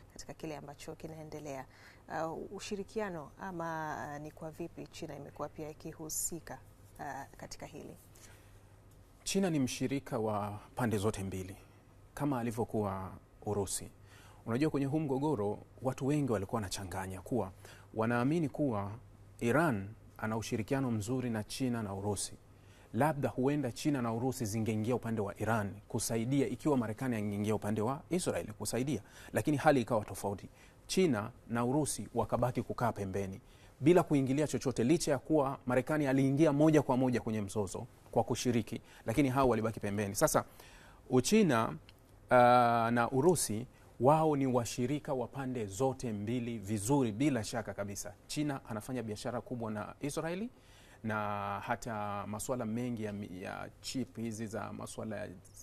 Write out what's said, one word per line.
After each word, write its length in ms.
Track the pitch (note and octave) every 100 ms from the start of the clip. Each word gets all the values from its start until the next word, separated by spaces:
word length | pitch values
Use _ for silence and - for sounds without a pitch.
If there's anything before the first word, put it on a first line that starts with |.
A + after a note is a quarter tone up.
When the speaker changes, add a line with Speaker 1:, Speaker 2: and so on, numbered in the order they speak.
| -
Speaker 1:
katika 220 | - -
kile 220 | D3 D#3+ D3
ambacho 380 | D3 C#3 -
kinaendelea. 720 | D#3+ D#3+ D#3+ D#3 D3+ D3 C3+ C3+ - - - - D#3 D#3+
Uh, 260 | D#3+ - G3
ushirikiano 760 | - G3+ G3 A3 G#3 F3 C#3+ -
ama, 560 | F#3+ F3 E3 D#3+ D#3 D3 D3+ D3
uh, 60 |
ni 80 | D3+
kwa 200 | - D#3+
vipi 360 | D3+ E3+ - D3
China 300 | - D#3 D3
imekuwa 320 | C#3+ - D3
pia 220 | - D3+
ikihusika, 880 | D#3 E3 D#3+ D#3 - - E3 - A#2 - - - -
uh, 380 | D3 C3+ C#3 -
katika 300 | - - C#3+
hili? 300 | D3+ - - - - - - - - - - - - - -
Speaker 2:
China 260 | - G3 G3
ni 80 | D#3
mshirika 600 | B2+ - C3 C3+ - B2
wa 400 | A2 G#2 G#2 G2+ -
pande 220 | - A#2+ G#2
zote 240 | G#2 G#2
mbili, 320 | F#2+ F#2+ F#2 G2 - - - - -
kama 260 | - D3+ C3
alivyokuwa 720 | A#2 A#2 G#2+ A2+ G#2 F#2+ F#2+ F2+ - - -
Urusi. 440 | G2+ F#2+ - F#2+ - - - - - -
Unajua, 240 | A#2 D#3
kwenye 160 | D3+ C3+
huu 120 | D#3
mgogoro, 580 | D#3 C3 D3+ B2+ G2+ G#2 - -
watu 240 | B2+ B2 C3
wengi 260 | D3+ C3+
walikuwa 240 | G#2+ F#2+ A#2
wanachanganya 640 | G2 G#2 G2 F#2 F#2+ F#2
kuwa 320 | - B2 F#2+ - - - -
wanaamini 540 | - A2 A#2+ B2 E3 D3+
kuwa 420 | - D3 G#2+ G2 A2+ - - - -
Iran 480 | A#2+ B2+ E3+ G#2+ G2 A2+ - -
ana 180 | A2 A2
ushirikiano 540 | G#2 A#2 G#2+ C3+ C3+
mzuri 400 | A2+ G2+ C3 A#2+
na 140 | A2+
China 380 | G#2 - C3 A#2+
na 120 | G#2+
Urusi. 380 | G2 G2+ G2 - - - - - - -
Labda 340 | A2 C#3+ D3 C3
huenda 440 | B2 C3 D3 B2+
China 300 | A2 D#3 C#3+
na 100 | A#2+
Urusi 320 | A2+ C3 B2 A2
zingeingia 500 | A2+ A2 G#2+ G#2+ A#2+
upande 240 | A#2 A2+
wa 200 | G2 -
Iran 340 | G#2+ A#2 G2+ G2+ -
kusaidia 580 | B2+ - A#2 A#2 C#3 A#2+
ikiwa 300 | A#2+ D#3 C3+
Marekani 400 | A2+ G#2+ C3 A#2
angeingia 380 | G#2 G2+ G#2
upande 260 | G#2 G#2 G#2+
wa 200 | G#2+ C#3+ -
Israel 420 | F3+ D#3 - -
kusaidia, 500 | A2 A2 A#2 C3+ A2+ - - -
lakini 240 | G#2+ G#2+ D3
hali 240 | D#3 C#3
ikawa 240 | A2+ A#2
tofauti. 440 | G#2 G2+ G2+ F#2+ - - - - -
China 440 | - F#3 A2+ A2 - -
na 160 | A#2
Urusi 440 | A#2+ C#3+ C#3 - G2+
wakabaki 480 | A#2 A2 A#2+ A#2+ B2+
kukaa 300 | A2+ - A#2+
pembeni 480 | G#2 G2 F#2+ G2 F#2+ - - - -
bila 220 | C3+ F3+
kuingilia 440 | D#3 D3 C3+ C3+ D3+
chochote, 380 | B2 C3+ A#2+
licha 260 | A#2 E3 -
ya 80 | C3+
kuwa 400 | - D#3 C3+ C#3 -
Marekani 400 | B2+ B2+ D#3 C#3+
aliingia 460 | C3+ C3+ C#3 D#3+
moja 300 | C#3+ D#3 D3+
kwa 140 | C3+ B2+
moja 240 | C3 A#2
kwenye 200 | A#2 A2
mzozo 460 | G2+ A2 G2 - A#2 - -
kwa 140 | B2
kushiriki, 560 | A2+ A#2+ B2 A#2 G#2 A2+ - - -
lakini 220 | A2+ C#3
hao 200 | B2+ C3+
walibaki 320 | A2 A2 -
pembeni. 340 | G2+ G2+ G2+
Sasa 300 | G2 D#3 C3+ - - - - - - -
Uchina, 580 | B2+ - G#3+ G3 A#2 A2+
uh, 680 | D#3+ - - - - - B2+ B2 B2 A#2+ A#2 A2+
na 180 | A#2+ A#2
Urusi 540 | C3 D#3 E3+ - G#2+ B2+ - - -
wao 360 | B2+ D#3 D#3+ D3
ni 100 | C3+
washirika 680 | B2 A2+ - B2 D3 -
wa 140 | C3+ A#2
pande 380 | C3+ C3 B2 G#2
zote 460 | G2 C3 B2+ B2+
mbili 460 | G#2 G#2 B2 A#2 A#2
vizuri, 540 | G2+ A2 G2+ C#3+ A#2+
bila 320 | G#2 D3 B2+
shaka 300 | G#2 B2 G#2+
kabisa. 400 | G2 G2+ G2+ G2+ G2 -
China 340 | - D3 C#3 -
anafanya 340 | G#2+ G#2 B2+
biashara 380 | A2+ G#2 B2 A#2
kubwa 300 | - B2 A2+
na 240 | G#2+ F#2+ -
Israeli, 500 | D3 D3+ D#3+ F3+ A#3 - - - - -
na 100 | A2 G#2+ G#2 G#2 G2+ G2+
hata 640 | - A#2+ B2+ A2+ G#3 G2+ G#2
masuala 380 | G#2 - B2+ A2+
mengi 360 | A2+ B2 A#2
ya 80 | G#2+
mi-, 300 | G2+ G2+ F2+
ya 280 | G2 G2 G2+ -
chip 360 | - C3+ A#2+ -
hizi 300 | A2+ G#2+ A2+
za 260 | G#2 G2+
masuala 440 | G#2 A2+ - A2 G#2
ya, 120 | G2 F#2+ - -